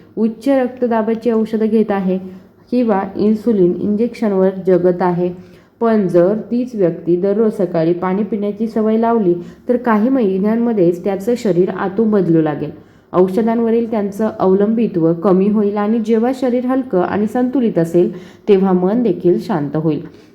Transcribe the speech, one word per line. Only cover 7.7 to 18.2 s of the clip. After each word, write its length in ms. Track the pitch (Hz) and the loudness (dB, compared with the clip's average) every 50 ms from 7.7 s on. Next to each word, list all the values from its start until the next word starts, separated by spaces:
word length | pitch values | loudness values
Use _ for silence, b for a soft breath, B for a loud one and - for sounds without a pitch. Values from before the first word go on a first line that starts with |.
| 175 165 160 165 175 | 0 0 0 0 0
पाणी 300 | 175 185 185 185 202 220 | 0 -2 -2 -2 -2 -2
पिण्याची 440 | 190 226 202 202 208 202 202 226 | -4 -4 -4 -4 -6 -4 -4 -6
सवय 300 | 220 - 226 214 220 220 | -4 -2 -2 0 0 0
लावली, 380 | 226 226 226 233 226 202 175 175 175 B B B B - - | 2 2 2 2 2 2 2 0 0 B B B B -2 -2
तर 80 | 240 | -2
काही 320 | 247 247 240 214 208 214 262 | 0 0 0 2 2 2 2
महिन्यांमध्येच 920 | 269 269 226 190 190 190 196 196 190 233 233 240 226 208 170 170 175 175 180 | 2 2 2 0 0 0 0 0 0 0 0 0 2 2 2 2 2 0 -2
त्याचं 300 | 202 196 185 196 233 240 | -4 -4 -2 -2 -2 -2
शरीर 320 | 233 - 208 170 170 190 - | 0 0 0 2 2 2 0
आतून 420 | 190 - 202 185 190 - 226 214 | -2 -4 -6 -4 -2 0 0 2
बदलू 300 | 214 202 175 165 165 165 | 2 2 2 4 4 2
लागेल. 500 | 156 151 143 139 147 151 - B B B B B B B - | 2 0 -2 -4 -6 -8 -10 B B B B B B B 0
औषधांवरील 760 | 170 190 185 190 233 220 226 226 233 233 226 226 233 233 220 | 2 2 2 2 0 0 0 0 0 0 0 0 0 0 -2
त्यांचं 380 | 233 214 202 196 196 - 220 220 - - | -2 -4 -4 -4 -4 -4 -4 -4 -2 0
अवलंबित्व 760 | - 190 190 202 202 220 226 240 226 - - 170 160 165 170 | 2 2 4 4 2 2 2 0 0 0 0 0 0 0 0
कमी 340 | 170 165 202 180 180 196 | 0 2 2 2 4 2
होईल 300 | 208 208 220 202 202 202 | 2 2 2 0 0 0
आणि 220 | 208 208 208 226 240 | -2 -2 0 0 -2
जेव्हा 320 | 214 214 226 220 233 247 269 | 0 0 0 0 0 0 -2
शरीर 300 | - 269 254 233 254 247 | -2 -2 -2 0 0 0
हलकं 360 | 247 262 269 254 262 - 180 | 0 -2 -2 -2 0 0 0
आणि 260 | 180 - 190 196 214 | 0 0 -2 -2 -2
संतुलित 500 | 214 - 247 254 254 262 277 233 208 180 | -2 0 -2 -2 0 0 0 0 0 0
असेल, 400 | 170 165 165 - 175 185 - B B | 0 0 2 2 2 2 0 B B